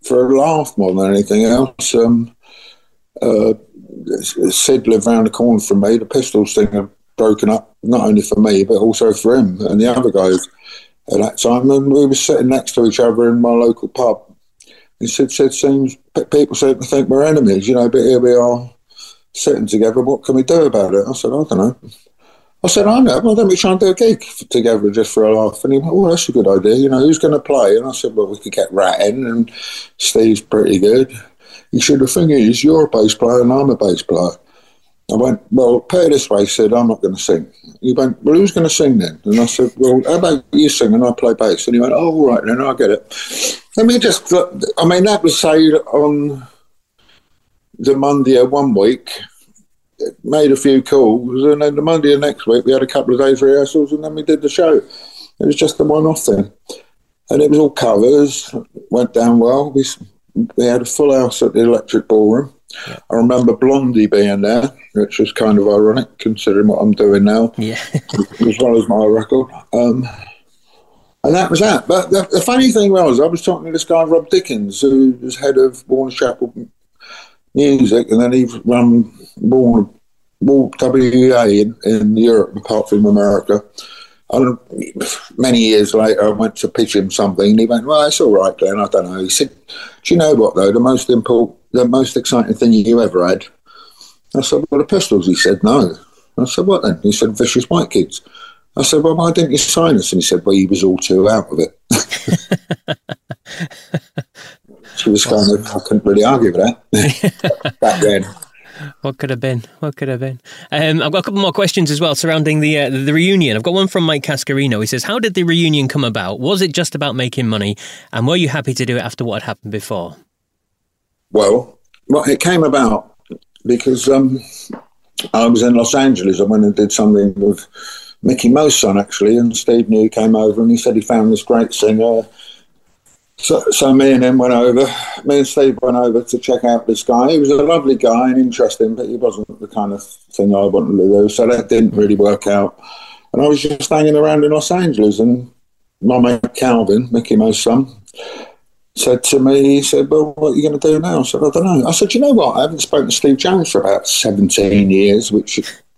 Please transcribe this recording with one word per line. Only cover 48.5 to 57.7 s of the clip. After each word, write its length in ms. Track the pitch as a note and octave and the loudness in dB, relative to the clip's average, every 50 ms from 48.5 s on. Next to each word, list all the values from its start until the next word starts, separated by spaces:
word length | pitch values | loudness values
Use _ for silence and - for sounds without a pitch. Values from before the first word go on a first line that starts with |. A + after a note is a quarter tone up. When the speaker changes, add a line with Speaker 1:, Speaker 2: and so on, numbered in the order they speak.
Speaker 1:
one 220 | C3 C#3+ C#3+ C#3 A2+ | 2 0 0 0 2
week, 360 | G2 G2 A2 B2+ - _ - - - - - _ _ _ _ _ _ _ _ _ _ _ _ _ _ - - - _ _ | 2 2 2 0 -2 _ -16 -18 -18 -18 -20 _ _ _ _ _ _ _ _ _ _ _ _ _ _ -10 -10 -10 _ _
made 280 | - C#3 D#3 D3+ C#3+ | -4 0 2 2 2
a 40 | C3+ | 2
few 260 | C3+ - C#3+ C3+ C3+ | 2 2 2 2 2
calls, 600 | C3 - - C#3 C3 A2 A2 A#2+ B2 B2 B2 C3 C3+ | 2 2 2 4 4 4 2 0 -2 -4 -4 0 2
and 180 | D3 D3 D3 | 2 2 2
then 140 | D3 D3 C#3+ | 0 -2 -2
the 60 | D3 | -2
Monday 320 | D3+ D#3+ E3 D#3+ D3+ C#3+ C#3+ | -2 0 0 0 2 2 2
of 60 | C#3 | 2
next 260 | C#3+ D3 B2 - - | 0 -2 -4 -6 -2
week, 200 | - A#2 B2 B2 | 0 0 0 2
we 60 | - | 2
had 120 | C3+ C3 C3+ | 0 0 0
a 40 | C3 | -2
couple 260 | - C#3+ - - B2+ | -2 -4 -2 -2 0
of 60 | B2 | 0
days 220 | C3+ C3+ C3+ C3 | 2 2 2 2
rehearsals, 500 | C3+ C3+ C#3 C#3+ C#3 C#3 - D#3+ D3 C#3 | 2 2 4 2 2 0 0 -2 -2 -2
and 120 | D3 D3 D3+ | -4 -8 -8
then 120 | D#3 D3+ | -8 -10
we 80 | D#3 D3+ | -10 -2
did 180 | D3 D#3 D3+ | -2 -2 -2
the 80 | D3+ C#3+ | -2 -4
show. 280 | - - F3+ D#3+ D#3 B2 | -2 0 0 2 2 0
It 680 | - - - - - - - - - - _ _ - | 0 -4 -16 -20 -20 -20 -20 -20 -20 -20 _ _ -2
was 100 | D3 D3 | -2 0
just 240 | - - D3+ - - | 0 -2 -2 -2 -2
a 40 | D3+ | -2
one-off 400 | D3+ D3 D#3 D#3 D#3 D#3 D#3 - | 0 0 0 2 0 -2 -2 -2
thing. 280 | - G#2+ G2 G2+ - _ _ _ _ - - - _ _ _ _ _ _ _ _ _ | -2 -2 -2 -2 -6 _ _ _ _ -20 -20 -20 _ _ _ _ _ _ _ _ _
And 120 | - C#3+ | 0 0
it 80 | D3 D3 | 2 2
was 100 | D3 D3 | 4 4
all 100 | D#3 C#3+ | 2 2